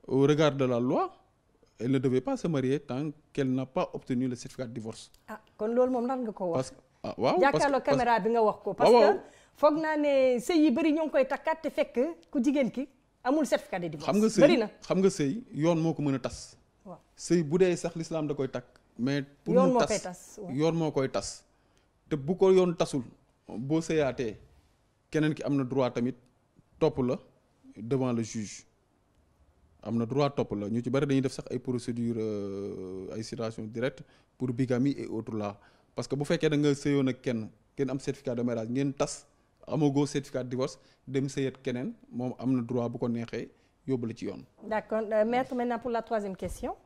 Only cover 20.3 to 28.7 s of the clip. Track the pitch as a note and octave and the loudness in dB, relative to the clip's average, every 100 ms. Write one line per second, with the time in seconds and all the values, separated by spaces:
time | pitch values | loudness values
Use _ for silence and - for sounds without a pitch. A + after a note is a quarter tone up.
20.3 | - G3 B2+ D#3+ E3 D#3 C#3 C3+ G2 - | -16 -8 0 0 2 0 0 -2 -4 -6
21.3 | - _ _ _ _ _ _ _ D3+ C3+ | -14 _ _ _ _ _ _ _ -6 -4
22.3 | F#3 F#3+ F#3+ F3+ E3 E3 D3 A#2 - _ | 2 6 6 4 2 0 -2 -6 -16 _
23.3 | _ - F#2+ C3+ D#3 E3 D#3+ C#3 A#2+ A#2+ | _ -12 -8 -2 -2 0 0 0 -2 -6
24.3 | G2 - _ _ _ _ _ _ D#3 D#3 | -8 -20 _ _ _ _ _ _ 0 0
25.3 | D3+ B2 C#3 B2+ C3+ B2 B2 A#2+ - _ | -2 -2 -2 0 0 0 0 -4 -4 _
26.3 | _ _ _ _ _ D#3+ D3 B2 C3+ - | _ _ _ _ _ 0 2 -2 -2 -8
27.3 | _ _ _ - - A2+ C3+ B2+ A#2 A2+ | _ _ _ -20 -14 -4 -2 0 -2 -4
28.3 | A2+ G2+ - - | -6 -8 -12 -20